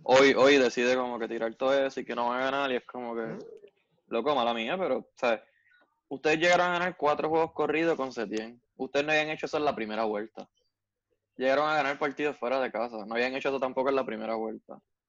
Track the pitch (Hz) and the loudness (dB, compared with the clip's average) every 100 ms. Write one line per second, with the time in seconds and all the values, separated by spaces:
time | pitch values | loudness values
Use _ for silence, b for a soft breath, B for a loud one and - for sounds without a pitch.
0 | - 131 139 113 131 143 120 127 123 127 | 4 8 8 8 8 8 4 2 2 2
1 | 123 117 113 117 113 113 131 139 135 135 | -2 -4 -6 -4 -4 -2 0 2 0 -4
2 | 131 120 120 123 131 139 139 123 - 123 | -6 -4 -2 -2 -2 0 0 -2 -6 -10
3 | 120 117 113 208 - - - _ _ _ | -8 -6 -6 -8 -14 -20 -20 _ _ _
4 | - 113 123 139 117 117 113 185 170 123 | -8 -4 0 0 0 -2 -2 -2 -2 -4
5 | - - 123 110 b b b b b _ | -6 -4 -2 -2 b b b b b _
6 | - 135 156 160 175 175 175 175 180 170 | -14 -4 0 2 4 4 2 0 -2 -2
7 | 147 147 156 160 165 - 151 151 165 139 | 0 0 0 0 0 -2 -2 0 0 0
8 | 131 120 101 107 113 120 _ - 135 143 | -4 -6 -4 -4 -8 -12 _ -10 -4 -2
9 | 147 156 151 156 147 156 147 107 110 110 | 0 0 0 -4 -4 -2 0 -2 -2 -2
10 | 110 104 110 - - _ _ _ _ _ | -2 -2 -6 -12 -18 _ _ _ _ _
11 | _ _ _ - 127 139 151 151 139 143 | _ _ _ -4 0 2 2 2 0 -2
12 | 151 135 147 131 120 135 123 110 120 110 | -4 -2 -4 -2 -2 -2 -2 -4 -6 -6
13 | 104 117 127 131 139 135 131 127 131 135 | -6 -2 -2 -2 -2 -2 -2 -2 0 0
14 | 123 110 110 110 110 110 - - _ _ | -2 -4 -4 -4 -6 -8 -14 -20 _ _